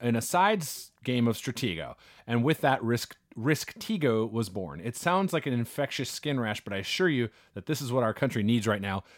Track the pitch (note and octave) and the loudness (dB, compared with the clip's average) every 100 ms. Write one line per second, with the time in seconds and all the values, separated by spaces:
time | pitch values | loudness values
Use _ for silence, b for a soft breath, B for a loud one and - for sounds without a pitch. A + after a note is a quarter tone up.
0 | A#2+ A#2 A2+ F3+ G3 A3 D3+ - - _ | 0 0 2 4 4 2 -2 -10 -14 _
1 | - B2 A#2 A2 - A#2+ A#2+ E2 C#2 - | -2 2 2 2 -4 -4 -2 -2 -6 -12
2 | B B - A#2 B2 D#3+ C#3+ C3 A2+ A#2+ | B B -2 0 2 2 2 2 2 0
3 | - - _ - A#2 D#3 - - - A3 | -2 -12 _ -4 0 0 -2 -10 -6 -2
4 | C#3+ A2 A2 A2 G#2+ G2 F2+ D2 G#2+ - | 2 2 0 -2 -4 -4 -8 -8 -8 -4
5 | E3+ F#3 F#3+ E3 C#3+ B2 A#2 - C#3 - | 0 2 2 0 0 -2 -2 -2 -4 -4
6 | B2+ - D3 C3+ A2+ G#2+ - G2 G2+ - | -6 -6 -4 -2 -2 -4 -4 -6 -4 2
7 | F#3 C#3 A#2 b b - - D3 C3+ B2+ | 2 4 0 b b -10 -4 -4 0 2
8 | A2+ G#2+ C3+ A2+ G#2 A#2+ A2 G#2 G2 G2 | 2 2 0 2 4 4 4 2 0 -4
9 | B | B